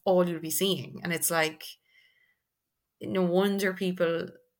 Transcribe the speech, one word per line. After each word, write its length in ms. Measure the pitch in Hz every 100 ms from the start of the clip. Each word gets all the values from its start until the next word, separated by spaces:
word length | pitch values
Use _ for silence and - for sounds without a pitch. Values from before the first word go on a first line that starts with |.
all 220 | 202 180 175
you'll 140 | 165
be 100 | 160
seeing. 500 | - 196 170 - -
And 100 | 170
it's 180 | 165 -
like, 320 | 165 156 156 - - _ _ _ _ _ _ _ _ _ _ _ _
no 200 | - 190
wonder 520 | 180 180 202 196 196
people, 540 | 185 185 180 170 165 180 - _